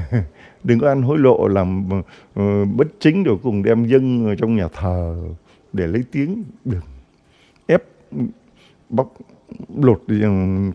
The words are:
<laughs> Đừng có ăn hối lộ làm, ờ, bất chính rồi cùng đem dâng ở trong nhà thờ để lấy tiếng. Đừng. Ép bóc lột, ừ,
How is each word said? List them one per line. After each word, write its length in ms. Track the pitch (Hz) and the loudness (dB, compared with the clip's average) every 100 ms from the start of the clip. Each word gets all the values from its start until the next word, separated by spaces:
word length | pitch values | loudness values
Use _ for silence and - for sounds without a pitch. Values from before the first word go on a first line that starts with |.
| 82 | -4
<laughs> 520 | 123 80 - - _ | -4 -4 -10 -20 _
Đừng 160 | 95 117 | 2 4
có 80 | 143 | 4
ăn 140 | 139 | 2
hối 160 | 123 151 | 2 4
lộ 300 | 131 - 101 | 4 4 2
làm, 420 | 98 92 92 95 95 - - - - | 2 0 -2 -2 -4 -6 -16 -10 -2
ờ, 300 | 101 101 101 | 0 0 0
bất 220 | 113 156 - | 0 -2 0
chính 240 | 156 190 | 0 2
rồi 140 | 160 95 | 0 0
cùng 200 | 127 104 | -2 0
đem 220 | 107 113 117 | 0 2 2
dâng 400 | 131 131 123 107 | 2 2 0 -2
ở 100 | 101 | -2
trong 200 | 113 110 | 0 0
nhà 120 | 85 | -2
thờ 560 | - 92 90 85 85 80 82 _ _ _ | -4 -4 -2 -4 -6 -10 -14 _ _ _
để 140 | 98 85 | -4 -2
lấy 160 | 110 127 | -2 -4
tiếng. 320 | 139 147 220 160 - 147 | -4 -4 -6 -10 -10 -8
Đừng. 160 | 92 - - _ _ _ _ _ _ - | -6 -8 -18 _ _ _ _ _ _ 0
Ép 180 | 160 - _ _ 143 117 - _ _ _ _ - | 0 0 _ _ -8 -8 -8 _ _ _ _ -4
bóc 240 | 117 135 - - - _ - - - | -4 -4 -8 -20 -20 _ -20 -12 0
lột, 260 | 127 101 - | 2 2 0
ừ, 120 | 107 107 95 95 95 98 | 0 0 0 0 -2 -4